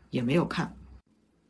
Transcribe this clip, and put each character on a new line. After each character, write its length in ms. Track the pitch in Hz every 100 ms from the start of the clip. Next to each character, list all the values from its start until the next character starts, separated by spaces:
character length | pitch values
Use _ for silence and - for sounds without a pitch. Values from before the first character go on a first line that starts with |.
| -
也 100 | 131
没 140 | 120
有 120 | 165 -
看。 240 | - 151 - - - _ _ _ _